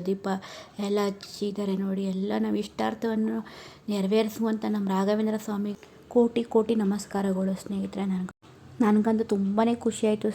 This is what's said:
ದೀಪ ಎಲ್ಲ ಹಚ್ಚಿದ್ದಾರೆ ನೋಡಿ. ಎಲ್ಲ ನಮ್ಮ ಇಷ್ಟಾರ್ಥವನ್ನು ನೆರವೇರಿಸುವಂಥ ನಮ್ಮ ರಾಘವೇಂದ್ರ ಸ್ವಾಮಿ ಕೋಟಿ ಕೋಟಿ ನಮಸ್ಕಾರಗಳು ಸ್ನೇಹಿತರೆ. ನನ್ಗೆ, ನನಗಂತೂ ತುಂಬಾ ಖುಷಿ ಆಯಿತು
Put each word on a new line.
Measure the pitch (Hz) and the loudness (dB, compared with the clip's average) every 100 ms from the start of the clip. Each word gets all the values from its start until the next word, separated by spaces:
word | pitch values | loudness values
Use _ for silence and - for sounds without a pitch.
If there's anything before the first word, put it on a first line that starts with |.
| 180 | 0
ದೀಪ | 196 196 190 - - - - | -2 -2 -4 -6 -16 -14 -8
ಎಲ್ಲ | 202 208 202 | -2 0 0
ಹಚ್ಚಿದ್ದಾರೆ | 196 - - 208 202 196 190 | -4 -10 -6 -4 -2 -2 -2
ನೋಡಿ. | 196 196 196 | -2 -2 -2
ಎಲ್ಲ | 190 202 214 | -2 -2 0
ನಮ್ಮ | 220 208 | 0 -2
ಇಷ್ಟಾರ್ಥವನ್ನು | 208 - 220 220 233 220 220 226 220 - - - - | -2 -2 -2 -2 -2 0 0 -2 -8 -14 -18 -12 -6
ನೆರವೇರಿಸುವಂಥ | 202 190 220 214 214 226 220 220 | -2 2 2 2 0 -2 0 -2
ನಮ್ಮ | 208 196 | 0 0
ರಾಘವೇಂದ್ರ | 190 196 214 220 214 | 2 2 2 2 -2
ಸ್ವಾಮಿ | 214 202 208 202 - - - | -4 -4 -4 -6 -14 -20 0
ಕೋಟಿ | 240 233 233 233 | 4 4 2 2
ಕೋಟಿ | 226 220 220 | 2 4 2
ನಮಸ್ಕಾರಗಳು | 196 202 - 196 196 190 190 190 | 2 0 -2 -2 0 2 0 -2
ಸ್ನೇಹಿತರೆ. | - 196 196 190 196 | -4 -6 -4 -4 -2
ನನ್ಗೆ, | 185 185 - - - - - | -2 -4 -10 -20 -20 -8 2
ನನಗಂತೂ | 220 214 214 220 226 | 4 6 4 2 2
ತುಂಬಾ | 202 196 202 226 233 | 0 2 2 2 2
ಖುಷಿ | 233 214 220 | -2 0 0
ಆಯಿತು | 214 214 | 2 -2